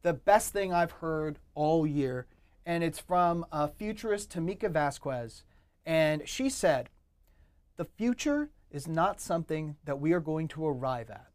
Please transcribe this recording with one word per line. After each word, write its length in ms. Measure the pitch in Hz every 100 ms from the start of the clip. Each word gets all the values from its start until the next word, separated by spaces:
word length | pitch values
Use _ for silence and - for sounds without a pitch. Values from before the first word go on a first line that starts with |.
the 100 | 175
best 400 | 151 - 208 -
thing 200 | 202 196
I've 200 | 175 170
heard 460 | - 165 160 156 147 -
all 320 | - 151 165 156
year, 400 | 147 135 127 127 _ _ _ -
and 180 | 170
it's 140 | 165 160
from, 440 | - 180 175 170 165
uh, 160 | 156 147
futurist 640 | - 214 214 226 202 202
Tamika 400 | 180 165 196 208
Vasquez, 720 | 156 143 - 143 127 117 - _ _ _ _ -
and 420 | 160 156 151 -
she 200 | - 269
said, 400 | - 185 135 123 _ _ _ _ _ _ _ _ -
"The 80 | 165
future 640 | _ 233 247 302 294 294 _ _
is 160 | 147 147
not 320 | 160 180 196
something 560 | - 170 160 156 156 147
that 140 | - 139
we 140 | 151
are 80 | 175
going 260 | 156 156 160
to 180 | 156 160
arrive 420 | 131 131 127 110
at. 200 | 104 -